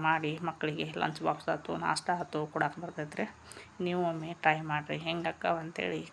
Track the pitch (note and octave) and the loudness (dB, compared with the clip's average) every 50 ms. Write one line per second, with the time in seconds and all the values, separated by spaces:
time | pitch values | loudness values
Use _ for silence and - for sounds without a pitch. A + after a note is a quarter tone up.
0 | D#3 D#3 D#3+ D#3+ D#3 D3+ D#3 D#3+ E3+ E3 D#3 - - D#3 D3+ E3+ D#3 D#3+ D#3+ E3+ | 4 4 4 4 4 0 -2 -2 -2 -4 -2 0 0 0 0 0 -2 -2 0 0
1 | E3+ E3 D#3 - D#3+ D#3+ D#3 D#3+ - - D#3+ D3+ D3+ - E3 E3 E3 E3 D#3+ D3+ | 0 0 0 0 2 0 0 2 0 -2 -2 -2 -2 -4 -4 0 2 0 0 2
2 | - - F3+ F3 F3 - - D#3 D3+ D3+ - D#3 D3+ D3 - - F3 E3+ - - | 2 0 0 0 0 -2 -2 -2 -2 -2 0 0 0 0 0 -4 -8 -6 -6 -6
3 | D3+ D3+ - - G#3 G#3 - - - - - - - - - - F#3 F3 F3 F3+ | -6 -6 -4 -4 -4 -4 -6 -10 -18 -18 -16 -16 -16 -14 -8 -4 -2 0 2 2
4 | F3 E3+ E3 D#3+ D#3 E3 E3+ - - D#3+ D#3 D#3+ D#3+ D#3 D3+ D3+ D3+ - D3+ D3+ | 2 2 0 -2 -4 -6 -4 2 6 6 6 6 4 0 0 0 0 -2 -4 -4
5 | D#3+ D#3+ E3+ F3 E3 E3 - - - F3+ E3+ E3 D#3+ E3 E3+ - F3+ F3+ E3 D#3+ | -2 -2 -2 0 0 -2 -2 0 0 2 2 0 -2 -4 -4 -2 -2 0 -2 -2
6 | E3 E3+ | -4 -4